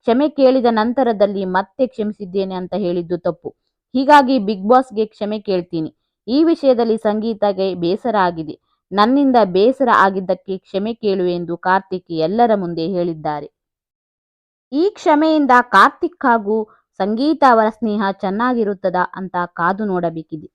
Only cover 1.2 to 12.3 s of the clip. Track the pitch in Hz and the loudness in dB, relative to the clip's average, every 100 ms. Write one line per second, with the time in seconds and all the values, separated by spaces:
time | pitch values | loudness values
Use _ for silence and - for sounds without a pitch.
1.2 | 202 202 190 185 196 _ 262 - 214 208 | 0 0 -2 -4 -4 _ -4 -2 -8 -6
2.2 | 196 190 190 185 180 180 190 175 170 175 | -8 -6 -4 -6 -6 -4 -4 -4 -4 -4
3.2 | 175 165 143 - _ _ _ 254 269 294 | -4 -6 -12 -16 _ _ _ -4 6 6
4.2 | 254 262 196 208 196 254 262 208 214 _ | 6 0 -2 -4 2 2 2 -4 -6 _
5.2 | 202 214 208 185 175 165 156 _ _ _ | -6 -6 -4 -4 -4 -6 -8 _ _ _
6.2 | - 262 330 330 277 240 233 220 220 208 | -4 2 2 2 2 2 2 0 0 -2
7.2 | 220 214 208 196 190 175 170 202 - 208 | -4 -2 -2 0 -4 -2 -2 -2 -2 0
8.2 | 180 170 156 - _ _ _ 185 214 269 | -2 -2 -10 -12 _ _ _ 0 2 4
9.2 | 277 247 202 180 214 262 247 208 190 190 | 4 2 2 2 2 2 2 4 4 0
10.2 | 185 180 - 190 _ 196 208 233 214 190 | -4 -6 -6 -12 _ -6 -6 -4 -4 -2
11.2 | 180 175 170 170 185 190 - 185 _ 165 | -2 -2 -6 -6 -2 -2 -2 -12 _ -4
12.2 | 160 | -2